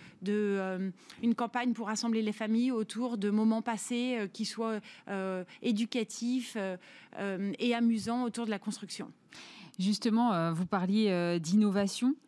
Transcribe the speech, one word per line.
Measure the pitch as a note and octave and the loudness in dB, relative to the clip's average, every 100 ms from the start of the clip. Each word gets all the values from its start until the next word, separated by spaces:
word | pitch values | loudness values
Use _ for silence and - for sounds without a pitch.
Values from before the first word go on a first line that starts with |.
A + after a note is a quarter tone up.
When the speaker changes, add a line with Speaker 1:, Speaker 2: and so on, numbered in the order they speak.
| - - | -10 -8
Speaker 1:
de, | F#3 G#3 G#3 G3 | -2 0 2 0
euh, | F#3+ F#3 F#3+ F3 - - | -2 -2 -4 -6 -18 -2
une | A#3 A3+ | 0 2
campagne | A#3 B3 B3 | 0 0 0
pour | A#3 G#3+ | 0 -2
rassembler | A3 A#3 A3+ | -2 0 2
les | G#3+ | 0
familles | G#3 G#3+ A3+ B3+ | -2 2 2 4
autour | A#3 G#3+ A3 B3 A#3 | 0 -2 -4 -4 0
de | G3+ | 2
moments | G#3+ A3 A3 | 4 4 2
passés, | A#3 A3 - A#3+ B3+ A#3+ | 0 -4 -2 -2 0 -2
euh, | G3 | -4
qui | - G#3+ | -4 -6
soient, | - A3+ G#3+ - - - | -4 -4 -4 -8 -18 -8
euh, | G3 F#3+ F#3 F3+ - | -4 -4 -4 -8 -6
éducatifs, | B3 G#3 A#3 B3 A3 - A#3 B3+ A#3 A3 | -2 0 0 -2 -4 -4 -2 -2 -4 -4
euh, | F#3+ F#3 - - - - | -4 -6 -10 -20 -16 -8
euh, | G3 F#3+ G3+ - | -4 -2 -4 0
et | A#3+ | 0
amusants | A#3 A#3 A3+ G3+ A#3+ | 4 2 2 -2 -2
autour | A#3+ A#3 A3+ | -2 -4 -4
de | |
la | G3+ | -4
construction. | G#3+ G3 G3 - - - _ - - - - - | -4 -8 -10 -12 -12 -16 _ -20 -20 -20 -16 -2
Speaker 2:
Justement, | F#3+ G#3 A#3 A3 A#3+ | 0 2 2 4 4
euh, | F3 E3 | 4 2
vous | E3 F#3 | 0 0
parliez, | G3 F#3 G#3+ G#3 | 0 2 4 4
euh, | F3+ F3 F3 | 4 2 0
d'innovation. | D#3+ G#3 G#3 G3 G3 - B3 D4+ | 4 4 6 4 0 2 0 0